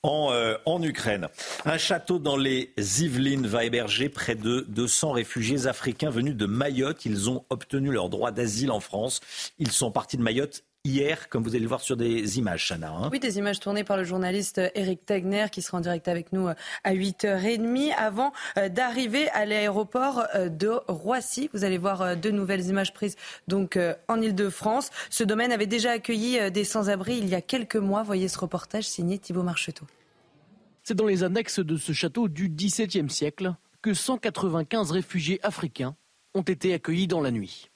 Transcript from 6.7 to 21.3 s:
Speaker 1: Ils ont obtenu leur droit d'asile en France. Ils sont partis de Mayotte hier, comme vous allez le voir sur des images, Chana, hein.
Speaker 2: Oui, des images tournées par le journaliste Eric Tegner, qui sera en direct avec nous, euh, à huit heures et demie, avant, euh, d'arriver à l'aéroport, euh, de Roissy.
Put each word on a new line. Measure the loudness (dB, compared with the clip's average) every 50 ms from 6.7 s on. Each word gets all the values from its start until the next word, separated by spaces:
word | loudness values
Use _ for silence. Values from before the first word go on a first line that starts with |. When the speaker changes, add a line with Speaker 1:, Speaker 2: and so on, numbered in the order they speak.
| 2 0 0 0 -2 -2 -2
Speaker 1:
Ils | 0 0 2 2 0
ont | 0 -2 -2 _
obtenu | -6 -6 -4 _ -2 0 2 2
leur | 2 2 0
droit | 0 0 0 0 0
d'asile | 0 0 0 0 0 0 0 2
en | 0 0
France. | -2 -4 -4 -2 -2 -2 -2 -4 -6 -10 -10 -10 -10 -10 _ -4
Ils | -4 -2
sont | 0 0 0 0
partis | -2 -4 -4 -2 -4
de | 0 0
Mayotte | 0 0 0 -2 -4 -6 -16 _ _ _ _ _
hier, | -2 0 2 2 0 0 -2 -6 -4
comme | -4 -4 -2
vous | 0
allez | -2 -2 0
le |
voir | -2 -2 -4
sur | -2 -4 -2
des | 0 2 2 2 0 0 0 0 0
images, | 0 0 0 -2 -2
Chana, | -4 -4 -4 -6 -8
hein. | -6 -4 -4 -2
Speaker 2:
Oui, | -2 -2
des | -2 -2 -2
images | -2 -2 -2 -4 -4
tournées | -4 -4 -2 -2 0
par | 0 0
le | 0 0
journaliste | -2 -2 -2 0 0 0 -2 -2 -2 0 0 0 0 0
Eric | 0 0 0 -2 -4 -2
Tegner, | -2 0 0 2 0 0 0 0 0
qui | -2 -6
sera | -6 -4 -4
en | -2
direct | -2 0 -2 -2 0
avec | -2 -2 -2 -2 -2 -2
nous, | 0 0
euh, | 0 -2 -4 -8 -10 -10 -2 0
à | 0 2
huit | 2 2 0 0 0 2
heures | 2 2 2 2
et | 2 2
demie, | 2 2 2 2 2 2 2
avant, | 2 2 0 0 2 2 0 0 0 -4 -10 -2 0
euh, | 0 0
d'arriver | 2 2 0 0 0 0 0 0 2 2 2 2 2
à | 2 0 0
l'aéroport, | 2 2 2 2 2 2 0 -2 0 0 0 0 2 2 0 -2 0 0
euh, | 0 0 0
de | 0 0 0 2 2 0 0
Roissy. | -2 -4 -2 0 0 0 0 0 -4